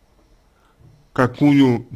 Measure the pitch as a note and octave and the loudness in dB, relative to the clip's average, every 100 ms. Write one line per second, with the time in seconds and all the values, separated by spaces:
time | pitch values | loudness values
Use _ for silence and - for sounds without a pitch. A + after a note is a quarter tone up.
0 | _ _ _ _ _ _ _ _ _ _ | _ _ _ _ _ _ _ _ _ _
1 | _ - B2 - D3 C#3+ C3+ A2+ - | _ -4 -4 0 2 2 2 0 -8